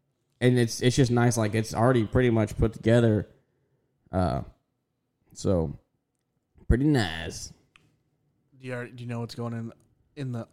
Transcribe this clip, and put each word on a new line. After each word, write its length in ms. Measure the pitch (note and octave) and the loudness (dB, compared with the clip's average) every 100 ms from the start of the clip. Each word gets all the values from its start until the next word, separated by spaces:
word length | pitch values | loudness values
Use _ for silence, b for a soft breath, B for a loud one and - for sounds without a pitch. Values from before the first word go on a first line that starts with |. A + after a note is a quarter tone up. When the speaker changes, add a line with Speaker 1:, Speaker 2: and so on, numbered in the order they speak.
| _ _ _ - | _ _ _ 0
Speaker 1:
And 180 | B2 B2 | 2 4
it's, 220 | A2+ - | 0 0
it's 160 | B2 C#3+ | 0 2
just 140 | A#2+ | 2
nice. 260 | A#2+ A#2+ A#2 | 2 2 2
Like, 180 | G#2+ | 0
it's 200 | A2 G#2+ | -2 -2
already 300 | - B2 B2 G#2 | 2 2 2 2
pretty 240 | B2+ B2 | 2 2
much 260 | A2+ G#2 - | 2 0 0
put 160 | A2 | -2
together. 560 | - A2 A#2+ A#2 G#2 - _ _ _ _ _ _ _ _ | 0 2 4 4 2 -2 _ _ _ _ _ _ _ _
Uh, 300 | F#2 E2+ C2 - - _ _ _ _ _ _ _ | -2 -2 -2 -8 -18 _ _ _ _ _ _ _
so, 420 | - G#2+ F2 D2+ - _ _ _ _ _ _ _ _ - | -6 -2 0 -2 -8 _ _ _ _ _ _ _ _ 0
pretty 160 | A#2 | 2
nice. 680 | D3+ C#3 F2 D#2+ E2+ - - - _ _ _ _ _ _ _ _ _ C3 | 2 0 -2 -6 -10 -12 -16 -20 _ _ _ _ _ _ _ _ _ _
Speaker 2:
Do 60 | C3 | -12
you, 220 | B2 A#2+ | -10 -10
do 80 | A#2+ | -12
you 60 | A#2+ | -10
know 120 | A#2 | -8
what's 140 | A2+ | -8
going 200 | - A#2 | -8 -8
in, 180 | A#2 A2+ - _ _ _ D3 | -8 -10 -14 _ _ _ -12
in 160 | C3 | -8
the, 140 | A#2 - | -8 -10